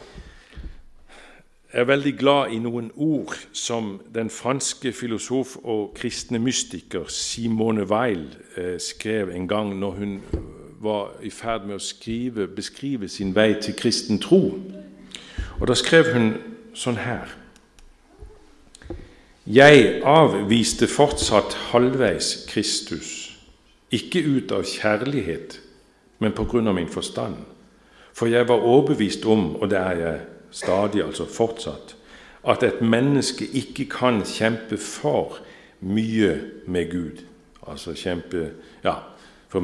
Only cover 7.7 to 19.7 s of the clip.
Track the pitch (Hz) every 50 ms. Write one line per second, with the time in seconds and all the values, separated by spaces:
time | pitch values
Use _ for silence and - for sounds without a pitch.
7.7 | 110 107 101 95 107 110 123 127 104 90 78 69 - - - - - - 90 90
8.7 | 90 - - - - - - 110 110 107 101 92 87 90 92 90 104 104 107 101
9.7 | 98 95 98 98 90 95 101 101 101 98 - - - - - - - - - -
10.7 | - - 104 107 107 104 101 - - - - 107 - - - 113 117 110 98 101
11.7 | 101 95 - - - - - - 113 117 120 127 120 110 98 87 98 98 98 -
12.7 | - - - 139 139 123 98 87 - - 101 95 92 101 107 110 104 104 - -
13.7 | 98 - - 120 110 - - - 107 98 - - 170 190 - - - - - -
14.7 | - - - - - - - - - - - - - - - - - - 117 113
15.7 | 123 113 - - - 165 160 - 123 123 113 110 107 - - - - - - -
16.7 | - - - 127 120 107 101 123 120 90 87 - - - - - - - _ _
17.7 | _ - - - - _ _ _ 294 - - - - - - - - _ - -
18.7 | _ - - - - - - - - - - _ _ _ _ - 101 120 139 147